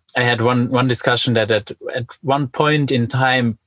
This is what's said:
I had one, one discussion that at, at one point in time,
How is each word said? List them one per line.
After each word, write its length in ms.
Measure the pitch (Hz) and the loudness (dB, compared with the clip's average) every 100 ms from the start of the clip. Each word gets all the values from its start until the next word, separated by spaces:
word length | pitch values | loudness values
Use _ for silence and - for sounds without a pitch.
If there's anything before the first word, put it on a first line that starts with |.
| _ 123 | _ -2
I 60 | |
had 160 | 120 120 | 0 2
one, 280 | 120 123 120 | 2 2 2
one 180 | 123 123 | 2 2
discussion 460 | 120 - 123 - | 0 0 0 0
that 160 | 113 107 | 0 2
at, 180 | 107 - - - | 0 -2 -10 -10
at 120 | 123 120 - | -8 -10 -8
one 260 | 131 139 131 | -4 -2 -2
point 420 | - 151 151 135 | -2 0 2 0
in 160 | 127 117 | 0 0
time, 520 | 127 131 127 117 110 | 0 2 2 0 -4